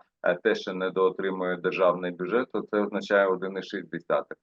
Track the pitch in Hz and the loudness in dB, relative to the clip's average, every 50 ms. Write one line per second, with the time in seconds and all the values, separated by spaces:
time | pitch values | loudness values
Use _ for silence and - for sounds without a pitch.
0 | - _ _ _ - 90 87 87 - 110 104 107 - 101 92 92 92 95 87 95 | -4 _ _ _ 0 0 0 2 2 0 0 0 -2 -6 -4 -4 -4 -2 2 2
1 | 95 92 92 - 95 95 95 95 90 90 90 87 85 92 87 87 95 90 87 90 | 2 2 2 0 -2 -4 -4 -2 -4 -4 -4 -2 -2 -2 2 4 4 4 4 2
2 | 90 87 87 87 90 90 107 123 127 - - 104 - - 107 104 104 104 104 95 | -2 -6 -6 -6 -2 0 0 0 0 0 -4 -6 -4 -2 0 0 0 0 -2 -4
3 | 98 - 104 101 98 95 92 87 95 95 98 95 92 - - 95 87 80 82 82 | 0 2 4 4 4 4 2 0 -2 -4 -6 -6 -8 -6 -8 -10 -8 -8 -10 -8
4 | - - 80 71 - - - - | -2 0 0 0 0 -4 -10 -14